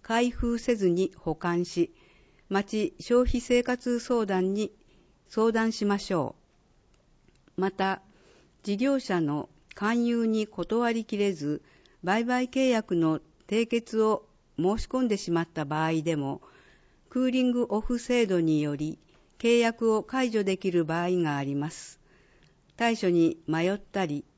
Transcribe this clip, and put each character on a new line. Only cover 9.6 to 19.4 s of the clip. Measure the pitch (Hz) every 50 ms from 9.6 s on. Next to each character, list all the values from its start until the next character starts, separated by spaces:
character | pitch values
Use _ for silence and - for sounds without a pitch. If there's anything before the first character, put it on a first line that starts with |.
| _ _ -
勧 | - 202 208 233 240 240
誘 | 240 233 233 226
に | 226 220 220 214
断 | 214 - - 170 - 214 233 240 233
り | 233 220 220
き | - 220
れ | 202 202 202 185
ず、 | 151 143 147 151 - _ _ _ _ _ _ _ _ -
売 | 180 196 226 233
買 | 240 247 254 254 247
契 | - 262 262 254
約 | 240 220 214 - 185
の | 170 165 160 160 151 - _ _ _ _
締 | - 208 220 233
結 | 226 233 233 226 - - 220
を | 220 220 214 - - _ _ _ _ _ _
申 | - 160 185 214 226
し | -
込 | - - 254 254
ん |
で | 233 208
し | 196 - -
ま | 170 165 170
っ |
た | - _ 165 151
場 | 139 151 156 160
合 | 160 165 160
で | 151 165 160
も、 | 147 139 135 143 - - - - - _ - _ _ _ _ _ _ _ _
ク | - 247 254
ー | 254
リ | 247 254 254
ン | 247
グ | 240 240 240 233
オ | 202 214
フ | 214 - 247 233
制 | - - 247 240 233
度 | 190 185 175
に | 165 160 156 151
よ | 147 147 143
り | 139 151 156 160 _ _ _ _ _ _ _ _
契 | _